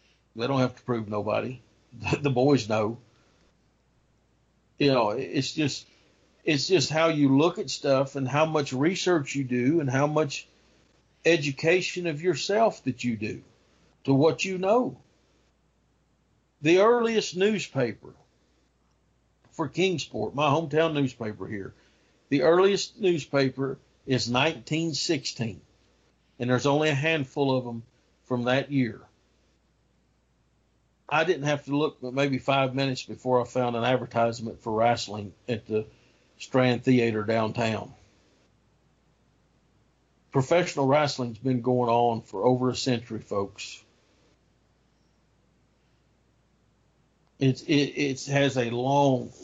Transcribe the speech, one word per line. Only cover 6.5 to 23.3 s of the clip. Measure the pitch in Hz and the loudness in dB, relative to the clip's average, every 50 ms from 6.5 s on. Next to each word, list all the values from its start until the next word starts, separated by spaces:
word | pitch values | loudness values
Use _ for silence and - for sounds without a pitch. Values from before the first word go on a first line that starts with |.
| 151 135 - | 0 0 2
just | - 190 165 - - | 2 2 2 2 2
how | 151 160 165 165 | 0 2 2 2
you | 156 147 143 135 135 | 2 2 4 4 4
look | 139 156 180 175 226 | 4 4 2 0 -2
at | 190 135 | -8 -8
stuff | - - - 143 135 131 139 135 - | -8 -4 0 2 2 2 2 -2 -4
and | 139 135 | -6 -6
how | 123 135 147 160 | -2 2 2 0
much | 160 156 151 139 - 131 | 2 2 -2 -2 -2 -2
research | 127 147 175 190 - - 185 180 160 139 - - | 0 0 0 0 0 0 2 2 2 0 -2 -6
you | 139 135 | -6 -4
do | 120 127 123 120 135 165 170 | -2 -2 0 2 2 2 2
and | 143 131 | 0 0
how | 123 135 147 | 0 2 2
much | 151 151 151 156 147 - - - _ _ _ _ _ _ _ _ _ _ _ _ _ _ _ - | 2 2 0 0 0 -4 -10 -14 _ _ _ _ _ _ _ _ _ _ _ _ _ _ _ 2
education | 160 170 160 143 143 135 - 156 160 180 185 180 - - 180 175 | 2 2 2 2 -2 -4 -2 0 2 2 2 0 -2 -6 -6 -6
of | 170 151 147 165 | -4 -6 -2 -2
yourself | 185 156 135 - - 202 220 226 208 - - - | -2 -2 -2 -2 -2 2 2 2 2 0 -2 -6
that | 131 117 - - | -6 -6 -4 -4
you | 123 113 101 | -4 -4 -4
do | 107 104 - - - _ _ _ _ _ _ _ _ _ _ _ - | -6 -8 -8 -10 -14 _ _ _ _ _ _ _ _ _ _ _ -2
to | 135 139 | 0 2
what | 131 156 160 - - - | 4 4 4 2 0 -4
you | 190 190 | -6 -4
know. | 180 185 190 220 254 247 139 131 - _ _ _ _ _ _ _ _ _ _ _ _ _ _ _ _ _ _ _ _ _ _ _ _ _ _ _ _ _ _ _ - 143 | -4 0 2 2 2 2 -2 -6 -12 _ _ _ _ _ _ _ _ _ _ _ _ _ _ _ _ _ _ _ _ _ _ _ _ _ _ _ _ _ _ _ -2 2
The | 156 175 185 | 4 6 6
earliest | 202 226 240 240 226 226 226 208 - - - | 6 6 6 4 2 2 0 0 -2 -2 -2
newspaper | 180 190 214 220 180 - - - 135 127 113 98 - - - - _ _ _ _ _ _ _ _ _ _ _ _ _ _ _ _ _ _ _ _ _ _ _ _ _ _ _ - | 0 2 2 2 0 -4 -4 -4 -2 -2 -2 -4 -10 -16 -20 -20 _ _ _ _ _ _ _ _ _ _ _ _ _ _ _ _ _ _ _ _ _ _ _ _ _ _ _ -8
for | - 160 131 | -6 -6 -6
Kingsport, | - 165 185 190 180 139 - - - 113 113 107 - | -2 -2 0 0 0 -2 -6 -8 -6 -6 -6 -6 -4
my | 139 151 147 | 0 2 2
hometown | 135 165 165 143 147 156 165 165 156 | 2 2 0 0 0 0 0 2 0
newspaper | 143 139 127 - - 113 107 104 - 95 | 0 -2 -2 -4 -6 -8 -8 -8 -10 -10
here, | 107 110 98 95 95 - _ _ _ _ _ _ _ _ _ _ - | -10 -10 -10 -10 -12 -16 _ _ _ _ _ _ _ _ _ _ -2
the | 139 147 143 | 0 2 4
earliest | 156 170 180 190 202 202 180 - - - - | 6 6 6 6 4 4 2 -2 -6 -10 -4
newspaper | 208 180 175 151 135 - | 0 0 0 0 -2 -2